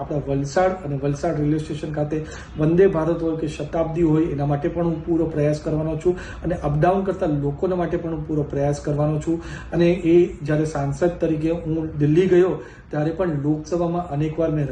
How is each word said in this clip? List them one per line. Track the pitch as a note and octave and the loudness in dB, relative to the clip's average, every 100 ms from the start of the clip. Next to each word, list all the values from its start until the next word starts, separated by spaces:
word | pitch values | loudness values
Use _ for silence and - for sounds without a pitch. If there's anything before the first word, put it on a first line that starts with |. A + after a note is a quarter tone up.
આપણા | C#3 D3+ C3 | -4 -4 -2
વલસાડ | C#3 C#3+ F#3 F#3 F#3 | -2 0 2 2 0
અને | C#3 C#3 | -6 -4
વલસાડ | C#3+ C#3+ E3+ D3+ | -2 -2 -2 0
રેલવે | D3 D#3 | 0 0
સ્ટેશન | D#3 D3 D#3+ | -2 -6 -6
ખાતે | D3+ D3 D#3 - - - - | -4 -2 -2 -6 -12 -12 0
વંદે | D#3 E3+ F#3+ | 2 6 6
ભારત | D#3+ D#3 D#3+ | 4 0 0
હોય | E3 D#3 | 0 -2
કે | C#3 | -4
શતાબ્દી | D3 D3 E3+ D#3+ D#3 | -6 -4 -2 -2 2
હોય, | E3 D#3 E3+ | 2 4 2
એના | C#3 C#3+ | 0 0
માટે | C#3+ E3+ | 0 -2
પણ | E3+ | -2
હું | E3+ D3+ | -2 -2
પૂરો | F3 E3 D#3 | -2 0 0
પ્રયાસ | D3+ D3 D3+ | 0 0 0
કરવાનો | D#3+ D3+ D#3 D#3 | -2 -2 -2 -2
છું | F3+ F3+ - - | 0 -2 -6 -8
અને | E3 | -4
અપડાઉન | E3+ D3 D3+ F3 G3 | -2 -2 2 4 2
કરતા | F#3+ F3+ F3 C#3+ | 0 -2 0 0
લોકોના | C#3+ C#3 F#3 F3+ | -2 -2 -2 0
માટે | E3 E3+ | 0 -2
પણ | E3 D#3 | -4 -6
હું | D3+ | -4
પૂરો | D3+ | -2
પ્રયાસ | C#3 C#3 C#3+ C#3+ | -2 0 0 0
કરવાનો | D#3 C#3+ D3+ D3+ | -2 0 0 0
છું. | E3 E3 - - - | -2 -4 -4 -12 -6
અને | E3 E3+ F3+ E3 | 2 4 4 6
એ | F3 F#3+ - | 6 6 0
જ્યારે | D3 D3+ D#3 | -2 0 0
સાંસદ | C#3+ C#3 C#3 F3 - | -2 -2 0 0 0
તરીકે | D#3+ D#3 D#3+ | -2 0 0
હું | E3+ D#3 D#3+ D#3 D3 | -2 -2 -4 -4 0
દિલ્હી | D3 D#3+ F#3+ | 4 4 6
ગયો, | F3 F3+ D3 - - - | 6 4 2 -8 -18 -8
ત્યારે | D3+ D3+ | -2 -2
પણ | D#3+ F3+ C#3+ D3 | 0 -2 0 0
લોકસભામાં | D#3 - F3 E3+ E3+ F3 | -2 -2 -2 0 -2 -4
અનેકવાર | C#3+ D#3 D#3 D#3+ | -2 -2 0 0
મેં | D3+ C3+ | 0 -2